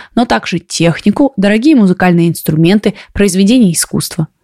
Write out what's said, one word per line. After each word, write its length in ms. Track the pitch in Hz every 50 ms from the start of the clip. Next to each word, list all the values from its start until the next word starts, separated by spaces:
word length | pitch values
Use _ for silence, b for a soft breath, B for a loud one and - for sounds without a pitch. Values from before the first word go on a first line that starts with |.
| B B _
но 120 | 233 240
также 320 | - 233 220 - - 190 165
технику, 760 | - _ - - 160 170 156 - - 208 202 - 285 269 - -
дорогие 380 | 190 202 208 226 233 311 320
музыкальные 520 | 247 202 185 180 - 185 180 175 175 170 170
инструменты, 640 | 160 - - - 156 156 165 170 208 214 - 214 190 B B B _
произведения 580 | - 202 202 170 190 196 196 247 262 226 180 160
искусства. 560 | - - - - 156 - - - - 160 - _ _